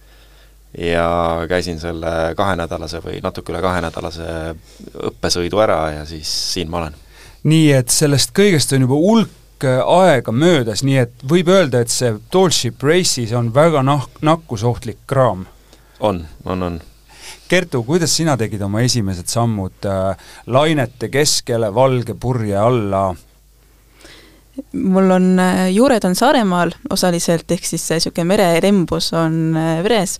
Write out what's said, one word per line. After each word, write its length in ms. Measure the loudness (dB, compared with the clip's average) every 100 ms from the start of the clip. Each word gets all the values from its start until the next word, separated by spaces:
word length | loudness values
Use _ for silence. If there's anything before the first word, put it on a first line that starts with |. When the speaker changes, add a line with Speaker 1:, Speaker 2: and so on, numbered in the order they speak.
| _ _ _ _ -20 _ _ -8
Speaker 1:
ja 300 | -4 0 0 0 -2 -2 -2
käisin 300 | -2 -4 -8
selle 540 | -8 -8 -6 -4 -4 -2
kahenädalase 640 | -2 -2 -4 -8 -10 -12
või 160 | -10 -8
natuke 320 | -8 -8 -10
üle 80 | -4
kahenädalase 680 | -2 -2 -4 -6 -10 -10 -10 -8 -8 -12 -16 -20 -18 -12 -10
õppesõidu 520 | -6 -6 -4 -2 2
ära 180 | 2 2 -2 -6
ja 80 | -12
siis 240 | -12 -8 -8 -6
siin 160 | -6 -6
ma 140 | -6
olen. 180 | -6 -10 -20 -20 -20 -6 0
Speaker 2:
Nii 180 | 4 4
et 160 | 4 2
sellest 440 | 0 2 2 0
kõigest 400 | 2 4 4 2 2
on 80 | 2
juba 160 | 2
hulk, 640 | 4 4 2 -4 -20 -6 -2
äh, 160 | 0
aega 500 | 2 4 6 4 0
möödas, 540 | 2 4 4 0 -2 0
nii 160 | 2
et 240 | 0 -4 0
võib 240 | 0 4
öelda, 320 | 4 4 2
et 80 | 0
see 240 | 0 -2 -2 -2
Tall 240 | 2 2
Ship 240 | 2 -2 -2 2
Races 480 | 2 2 -2 -2
on 160 | -2 0
väga 280 | 4 4 4
nah-, 280 | 2 0 -2 -2
nakkusohtlik 800 | 0 0 -2 -4 -2 -4 -6 -10 -4
kraam. 380 | 2 2 0 -8 -18 _ -20 _ -4
Speaker 1:
On, 280 | -2 -2 -6 -12 -6
on, 240 | -4 -4
on. 120 | -6 -12 -20 _ -20 -20 -16 -2
Speaker 2:
Kertu, 300 | -2 -2 -4
kuidas 320 | -2 -2 0 0
sina 160 | 0 0
tegid 240 | -2 -4 -4
oma 160 | 0
esimesed 460 | 0 0 -2 -4 -4
sammud, 560 | -2 -2 -2 -6 -8 -6
äh, 300 | -2 -2 -4 -10 -18 -2
lainete 600 | 0 2 0 -2 -6 -4
keskele 540 | 0 0 0 -2 -2 0 2
valge 400 | 2 2 -4 -6
purje 360 | -4 -2 -2 0
alla? 460 | 2 2 0 0 -2 -4 -12 _ _ _ _ _ _ _ -20 -20 -20 _ _ -18 -12
Speaker 3:
Mul 380 | -4 0 4 4
on, 160 | 4 4 4
äh, 280 | 4 2 2
juured 320 | 4 4 4 0
on 80 | 2
Saaremaal 560 | 2 4 2 0 -2 -4 -6
osaliselt, 600 | -2 0 0 0 -2 -2
ehk 180 | -4 -4
siis 160 | -6 -4
see 120 | -2
sihuke 240 | -2 -2 0
mererembus 840 | 2 2 2 4 2 2 -2 -2
on, 240 | -2 0 0 0 0
äh, 260 | 0 0
veres 340 | 0 0 -2